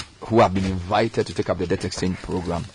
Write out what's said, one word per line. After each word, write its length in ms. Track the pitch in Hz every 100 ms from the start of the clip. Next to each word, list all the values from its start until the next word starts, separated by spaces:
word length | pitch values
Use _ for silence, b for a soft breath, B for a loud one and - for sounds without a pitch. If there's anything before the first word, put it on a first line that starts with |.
| - -
who 180 | - 110
have 140 | 101
been 120 | 95 95
invited 640 | 92 90 104 113 - 101
to 60 |
take 160 | 87 -
up 80 | 90
the 100 | 87
debt 180 | 98 101
exchange 320 | - 92 90
program. 480 | - 95 87 85 -